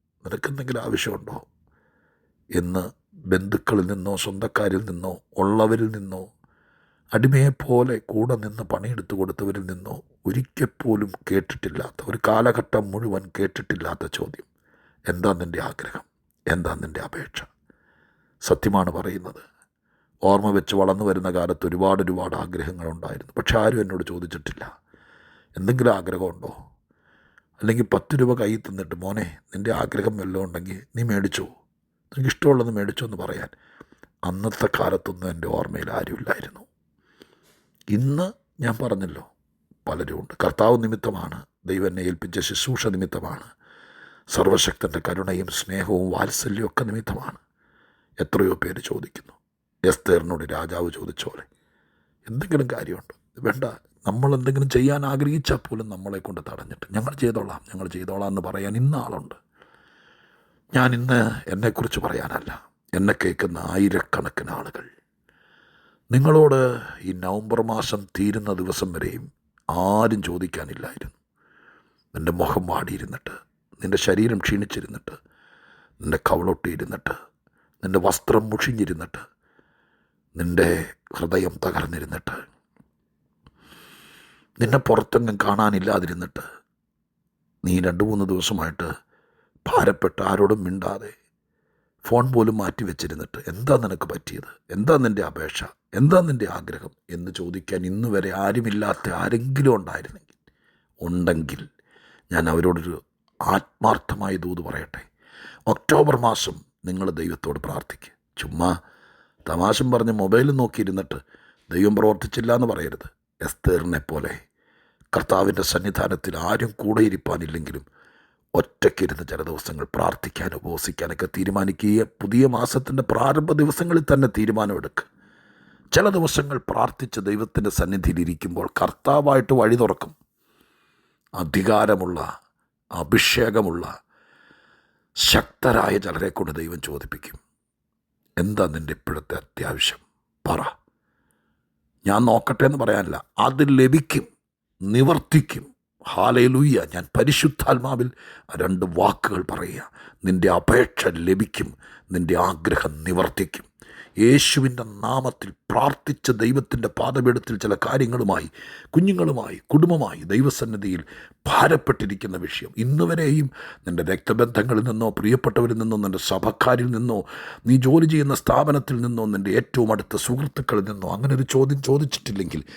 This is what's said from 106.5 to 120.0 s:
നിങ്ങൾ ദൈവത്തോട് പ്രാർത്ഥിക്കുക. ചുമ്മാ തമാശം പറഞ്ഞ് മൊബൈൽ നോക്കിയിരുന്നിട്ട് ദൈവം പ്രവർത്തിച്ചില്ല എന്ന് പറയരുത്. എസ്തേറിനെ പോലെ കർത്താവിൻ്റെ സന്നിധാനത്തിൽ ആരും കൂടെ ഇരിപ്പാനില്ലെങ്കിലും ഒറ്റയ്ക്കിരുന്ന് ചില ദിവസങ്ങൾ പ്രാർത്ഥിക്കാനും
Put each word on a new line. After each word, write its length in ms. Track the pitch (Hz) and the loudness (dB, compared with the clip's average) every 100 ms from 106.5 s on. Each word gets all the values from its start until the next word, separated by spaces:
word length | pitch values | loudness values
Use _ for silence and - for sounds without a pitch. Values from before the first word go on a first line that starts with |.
| - - _ 87 | -8 -18 _ -8
നിങ്ങൾ 220 | 92 95 | -4 -4
ദൈവത്തോട് 480 | 80 85 80 82 71 | -4 -6 -6 -6 -6
പ്രാർത്ഥിക്കുക. 540 | 73 73 - - - _ _ - | -6 -8 -10 -18 -20 _ _ -12
ചുമ്മാ 340 | 71 76 87 82 - _ _ _ _ _ - | -10 0 0 0 -8 _ _ _ _ _ -6
തമാശം 420 | 82 98 107 127 | 0 2 2 2
പറഞ്ഞ് 220 | 120 113 | 2 2
മൊബൈൽ 360 | 107 95 113 143 135 | 0 4 4 4 2
നോക്കിയിരുന്നിട്ട് 640 | 120 - 98 95 - 71 - _ _ _ _ | 0 -2 -4 -4 -8 -12 -14 _ _ _ _
ദൈവം 240 | 87 104 107 | 2 4 6
പ്രവർത്തിച്ചില്ല 560 | 107 107 - - 117 120 | 4 4 -2 -4 0 2
എന്ന് 120 | 120 | 2
പറയരുത്. 400 | 90 80 - - - _ _ | -2 -6 -10 -16 -20 _ _
എസ്തേറിനെ 600 | 73 - - 87 85 80 | -10 -2 2 2 2 -4
പോലെ 320 | - 78 - - _ _ _ _ _ _ _ | -4 -8 -8 -10 _ _ _ _ _ _ _
കർത്താവിൻ്റെ 500 | - - 95 98 90 | -4 2 2 2 0
സന്നിധാനത്തിൽ 720 | 92 90 98 - 98 95 - 80 | -2 -2 -2 -2 -2 -4 -6 -6
ആരും 320 | 87 110 113 - | -2 -2 -2 -4
കൂടെ 260 | 104 110 | -2 2
ഇരിപ്പാനില്ലെങ്കിലും 840 | 110 92 - 82 80 80 76 69 - _ _ _ _ _ _ | 2 2 -4 -4 -6 -8 -8 -12 -14 _ _ _ _ _ _
ഒറ്റയ്ക്കിരുന്ന് 720 | - - _ - - 90 76 80 | 0 0 _ 2 2 -2 -2 -8
ചില 140 | 80 | -8
ദിവസങ്ങൾ 420 | 80 78 - 78 67 | -6 -8 -10 -8 -6
പ്രാർത്ഥിക്കാനും 720 | - | 0